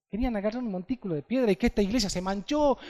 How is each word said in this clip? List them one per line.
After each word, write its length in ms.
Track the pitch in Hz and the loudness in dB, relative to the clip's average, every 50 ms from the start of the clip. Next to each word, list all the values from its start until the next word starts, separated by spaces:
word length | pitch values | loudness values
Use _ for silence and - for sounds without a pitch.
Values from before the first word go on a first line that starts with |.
| _ _ | _ _
Querían 240 | - 208 254 254 226 | -4 -2 -2 0 0
agarrar 260 | 202 190 214 214 254 | 0 -2 -2 -2 -2
un 120 | 247 220 | -4 -4
montículo 420 | 190 180 180 - 175 - - 190 165 | -4 -4 -4 -6 -6 -6 -4 -4 -4
de 80 | 147 | -4
piedra 300 | - - 226 262 254 214 | -4 -2 0 2 2 2
y 40 | 185 | 2
que 120 | - - 240 | 2 2 0
esta 140 | - 220 | 2 2
iglesia 280 | 208 190 220 262 202 180 | 0 2 2 0 0 0
se 100 | - 180 | -2 -2
manchó 560 | 185 190 196 202 185 - 294 302 294 285 247 - - | -2 -2 -4 -4 -4 -2 0 2 4 4 2 0 -4